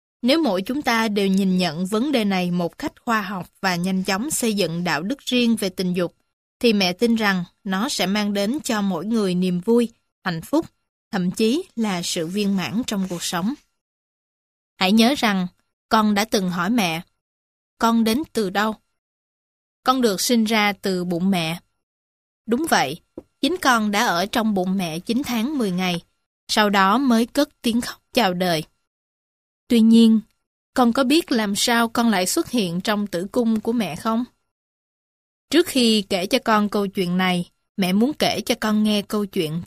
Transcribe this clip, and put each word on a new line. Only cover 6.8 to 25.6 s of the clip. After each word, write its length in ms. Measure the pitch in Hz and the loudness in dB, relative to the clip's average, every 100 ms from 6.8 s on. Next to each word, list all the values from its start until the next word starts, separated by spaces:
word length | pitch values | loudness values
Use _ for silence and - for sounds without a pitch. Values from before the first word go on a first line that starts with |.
| 180 | 0
tin 220 | 180 233 | 0 0
rằng 300 | 226 208 185 175 _ | 2 0 -2 -4 _
nó 240 | 196 190 185 | -6 -4 -4
sẽ 180 | - 185 | -2 -2
mang 260 | 208 208 | -2 -2
đến 260 | 202 202 294 | -2 -2 -4
cho 180 | - 214 | -4 -2
mỗi 240 | 202 175 196 | -2 -2 -2
người 280 | 233 196 | -2 0
niềm 260 | 180 185 180 | 0 0 -2
vui, 320 | 202 233 233 _ _ _ | 2 2 2 _ _ _
hạnh 160 | 185 165 | -8 -8
phúc, 260 | - 302 - _ _ _ - | -2 -2 -2 _ _ _ -8
thậm 200 | 196 180 | -4 -4
chí 340 | - 220 294 381 - | 0 0 0 -4 -6
là 260 | 214 180 | -4 -4
sự 240 | 175 180 160 | -4 -6 -4
viên 300 | 196 202 196 | -2 -2 -2
mãn 260 | 147 190 254 | -2 -4 -4
trong 200 | 202 185 | -4 -4
cuộc 120 | 175 | -6
sống. 320 | - 175 196 294 _ _ _ _ _ _ _ _ _ _ _ - | -6 -4 -4 -6 _ _ _ _ _ _ _ _ _ _ _ -4
Hãy 140 | 190 | 2
nhớ 220 | 226 233 285 | 4 4 2
rằng, 280 | 226 190 180 _ _ _ - | 0 -2 -4 _ _ _ -2
con 260 | 226 214 | 0 2
đã 100 | 202 | 0
từng 260 | 220 269 185 | 0 -2 -2
hỏi 200 | 175 175 | -2 -2
mẹ, 320 | 247 180 160 - _ _ _ _ _ _ - | 0 0 -4 -10 _ _ _ _ _ _ -2
"Con 260 | 226 226 | 0 2
đến 180 | 226 233 320 | 2 0 -2
từ 180 | - 190 | -4 -2
đâu?" 240 | 202 220 214 _ _ _ _ _ _ _ _ _ _ | -2 -2 -4 _ _ _ _ _ _ _ _ _ _
Con 160 | - 262 | -2 2
được 200 | 233 185 | 2 0
sinh 240 | - 240 | 0 2
ra 280 | 214 220 208 | 2 2 0
từ 320 | 196 202 180 | 0 -2 -2
bụng 260 | 180 170 185 | -2 0 0
mẹ. 300 | 185 160 175 _ _ _ _ _ _ _ _ - | 0 -2 -6 _ _ _ _ _ _ _ _ -4
Đúng 200 | 240 330 | -2 0
vậy, 300 | 202 139 165 _ - - - | 0 0 -4 _ -20 -18 -4
chính 160 | 277 359 | -2 0
con 280 | 285 233 214 | 2 2 2
đã 160 | 202 233 | 0 0
ở 200 | 170 202 | 0 0
trong 280 | 240 220 | -2 0
bụng 220 | 196 185 196 | 0 0 -2
mẹ 220 | 170 160 | -2 -6
chín 240 | - 233 | -4 -4
tháng 340 | 277 240 240 | -2 -4 -2
mười 120 | 302 | -2